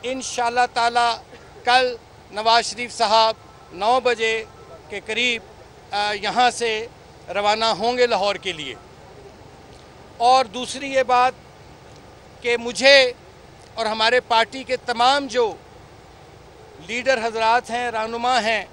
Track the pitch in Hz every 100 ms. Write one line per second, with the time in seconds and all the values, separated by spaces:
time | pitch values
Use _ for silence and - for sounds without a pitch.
0 | 240 262 - - 240 240 247 247 233 240
1 | 240 226 - - - - - 247 254 233
2 | - - - 202 220 233 220 208 240 -
3 | 220 226 220 220 - - - 165 208 254
4 | 247 226 226 226 220 - - - - 202
5 | - 220 247 233 - - - - - 202
6 | 208 208 202 190 247 233 233 214 226 -
7 | - - - 180 208 214 226 185 220 247
8 | 247 208 202 190 190 160 139 104 - -
9 | - - - - - - - - - -
10 | - - 233 262 247 247 247 262 277 269
11 | 254 247 254 - - - - - - -
12 | - - - - 240 240 233 233 262 277
13 | 254 247 - - - - - - 220 220
14 | 220 247 - 226 220 262 254 254 - 233
15 | 247 285 277 233 226 170 - - - -
16 | - - - - - - - - 165 233
17 | 262 254 233 220 220 240 240 233 247 226
18 | 220 233 240 254 214 220 180